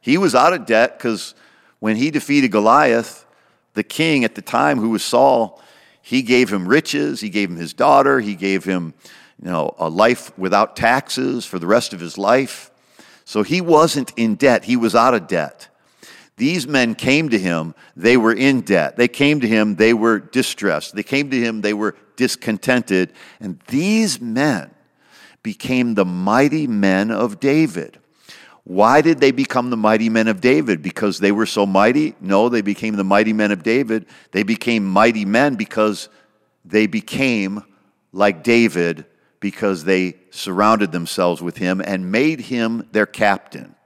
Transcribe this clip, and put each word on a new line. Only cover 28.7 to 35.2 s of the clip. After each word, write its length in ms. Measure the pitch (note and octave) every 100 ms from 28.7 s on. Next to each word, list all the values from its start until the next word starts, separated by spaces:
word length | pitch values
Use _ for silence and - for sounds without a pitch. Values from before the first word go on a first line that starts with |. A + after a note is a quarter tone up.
| F#2 A2 C#3+
did 180 | D#3 D3+
they 120 | C#3
become 400 | B2 C3+ B2+ B2
the 60 | A#2
mighty 300 | G#2+ A2 A2+
men 200 | A2+ A2
of 100 | G2
David? 420 | B2 D3 C3 F2
Because 380 | F2+ - G#2+ -
they 140 | G2
were 120 | G2+ A2
so 200 | - G2+
mighty? 500 | F#2+ G#2+ C3+ D#3 -
No, 260 | F#2 G2 A#2+
they 140 | A#2+
became 340 | G2+ G2+ A2 G2+
the 80 |
mighty 300 | F#2+ G2+ A2
men 180 | G#2+ G#2
of 100 | G2
David. 440 | A2 A#2+ A#2+ A2 - - _
They 120 | F#2+
became 420 | G2+ A2+ - A2+ G2
mighty 400 | F#2+ A#2 A2